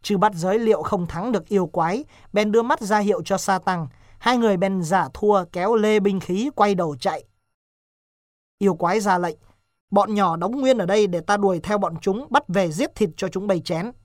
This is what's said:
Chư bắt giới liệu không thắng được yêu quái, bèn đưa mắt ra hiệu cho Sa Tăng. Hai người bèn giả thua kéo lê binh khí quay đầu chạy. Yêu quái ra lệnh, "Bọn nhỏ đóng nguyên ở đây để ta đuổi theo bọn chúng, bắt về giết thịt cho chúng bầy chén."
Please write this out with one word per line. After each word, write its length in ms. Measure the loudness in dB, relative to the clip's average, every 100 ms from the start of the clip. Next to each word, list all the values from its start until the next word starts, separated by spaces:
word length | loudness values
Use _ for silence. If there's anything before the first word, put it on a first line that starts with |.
Chư 160 | -2 0
bắt 160 | 0 0
giới 240 | -2 0
liệu 220 | 2 0
không 260 | 0 -4 -4
thắng 240 | -6 -4
được 160 | -4 0
yêu 200 | -2 0
quái, 380 | -2 -2 -2 -8 -18 -4
bèn 180 | -2 2
đưa 100 | 2
mắt 200 | 2 -2
ra 180 | 0 0
hiệu 220 | 2 0
cho 140 | 0 -4
Sa 220 | 0 -2
Tăng. 280 | 0 -4 -6 -12 -20 -4
Hai 180 | 0 2
người 200 | 2 2
bèn 260 | 0 -2
giả 240 | 0 0 -2
thua 320 | -2 2 2 0
kéo 300 | -4 0 2
lê 240 | 2 2
binh 200 | 2 -2
khí 300 | -2 -2 -2 0
quay 200 | 2 2
đầu 200 | -2 -2
chạy. 280 | -4 -6 -12 _ _ _ _ _ _ _ _ _ _ _ _ _
Yêu 180 | 0 2
quái 240 | 0 0
ra 180 | 2 0
lệnh, 200 | 0 -6 _ _ _ _ _
"Bọn 220 | 0 2
nhỏ 220 | 2 0 0
đóng 160 | -4
nguyên 260 | 0 2 2
ở 80 | 2
đây 220 | 2 2
để 140 | 0
ta 160 | -2 0
đuổi 220 | 2 0
theo 180 | -2 -2
bọn 180 | -2 -2
chúng, 260 | -2 -4 0
bắt 140 | -2 0
về 240 | -2 -2
giết 240 | -2 -4 0
thịt 140 | -2 -2
cho 100 | -6
chúng 200 | -4 -2
bầy 120 | -2
chén." 320 | -2 -6 -6 -12